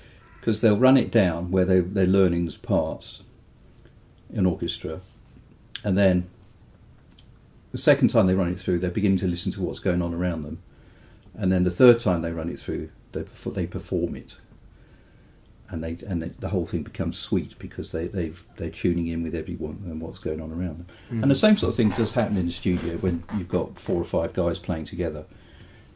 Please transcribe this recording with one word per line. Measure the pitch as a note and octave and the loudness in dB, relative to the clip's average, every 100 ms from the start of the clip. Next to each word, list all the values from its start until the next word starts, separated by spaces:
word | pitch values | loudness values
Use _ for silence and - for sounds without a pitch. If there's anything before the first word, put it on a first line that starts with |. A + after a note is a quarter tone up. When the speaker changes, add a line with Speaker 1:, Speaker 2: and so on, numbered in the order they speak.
| - - - - | -20 -20 -20 -6
Speaker 1:
'Cause | - G#2+ | -2 2
they'll | A2 G#2 | 4 6
run | B2+ C3+ | 6 6
it | - | 4
down | A2+ F2+ E2 F2+ | 4 2 0 0
where | F#2 F2+ | 2 4
they, | F#2 | 4
they're | F2 G2 F#2 | 2 2 4
learning | G2 F2+ E2+ E2+ | 6 4 2 -2
as | - | -6
parts | - F#2 D#2+ - - - - - - - - - - - - _ - | -2 0 0 -6 -12 -20 -20 -20 -20 -20 -20 -20 -20 -20 -20 _ -8
in | G#2+ F#2 | 0 0
orchestra, | E2 F2 - D#2+ D#2+ - - - - - - - - | 2 -4 -6 -8 -10 -14 -20 -20 -20 -20 -20 -20 -6
and | G#2 F#2+ | -2 2
then | G2 F2+ F2+ - - - - - - - - - - - - - - | 4 4 0 -10 -20 -20 -20 -20 -20 -20 -20 -20 -20 -20 -20 -20 -14
the | - | 0
second | - C#3+ A#2+ | 4 4 4
time | A#2+ F#2+ | 4 4
they | F#2 | 4
run | F2 | 0
it | F2+ | -2
through, | - F2 | -2 0
they're | F2+ | 0
beginning | F2+ G2 F#2 | 0 2 2
to | F#2 | 0
listen | F2 F#2+ | -2 -4
to | F#2+ | -2
what's | E2+ - | -4 -2
going | F#2+ F2 | 0 0
on | E2+ | 0
around | E2+ F2+ D#2+ | -2 -2 -2
them, | D2+ E2+ - - - - - - - - | -6 -10 -14 -20 -20 -20 -20 -20 -20 -4
and | F#2+ | 0
then | F#2 | 2
the | F2+ | 2
third | F2+ B2 A#2 | 6 8 8
time | G2+ F2 | 4 0
they | E2 | -2
run | E2 D#2+ | -4 -6
it | D2 | -6
through, | - D#2+ D#2 - - | -6 -6 -8 -14 -10
they | D#2+ | -8
perf-, | - - - | -8 -10 -8
they | G2 E2+ | -4 -4
perform | F#2 - F2+ E2+ C#2 | -6 -4 -2 -2 -6
it, | - - - - - - - - - - - - - - - | -14 -20 -20 -20 -20 -20 -20 -20 -20 -20 -20 -20 -20 -20 -10
and | E2 | -6
they, | E2 E2+ - | -6 -6 -4
and | F2 | -4
they, | E2 - | -4 -6
the | F#2 | -4
whole | F#2+ E2 | -2 -2
thing | E2+ | -4
becomes | D2 - E2+ F2 | -6 -6 -4 -6
sweet | - F#2+ D2+ - | -2 -2 -2 -10
because | F#2 - D#2 | -12 -10 -8
they, | E2 E2+ | -6 -4
they've, | F#2+ D#2+ F2+ - - | -4 -4 -8 -16 -10
they're | F2 | -10
tuning | - F#2 F2 E2 | -2 0 0 -2
in | E2 | -4
with | E2 E2 | -4 -6
everyone | D#2 E2+ D#2 E2+ F2+ | -6 -8 -8 -8 -10
and | D#2+ | -10
what's | D#2+ - | -10 -8
going | D#2+ D#2 | -6 -6
on | D#2 | -6
around | E2 F2+ D2+ | -6 -6 -8
them. | F2 - - | -14 -20 -8
Speaker 2:
Mm-hmm. | A#2 | -2
Speaker 1:
And | C3+ | 2
the | - | 4
same | G#3+ G#3 | 4 4
sort | A2+ | 2
of | A#2+ | 2
thing | G#2+ | 0
does | - G#2+ | 0 0
happen | B2 G#2+ G2+ | 0 0 0
in | F2 | -2
the | |
studio | - G2 F2+ E2+ E2+ | -2 0 0 -2 -2
when | F#2 E2+ - G#2 | -2 -2 -4 -6
you've | F2+ | -2
got | F2+ - - | -2 -4 -6
four | - F2+ | -4 -2
or | F2 | 0
five | F2 E2 | -2 -2
guys | - F2 E2+ | -2 -2 -2
playing | - E2 D2+ | -4 -6 -6
together. | F2 E2+ D2+ D2 - - - - - - | -4 -4 -6 -12 -20 -20 -20 -20 -20 -20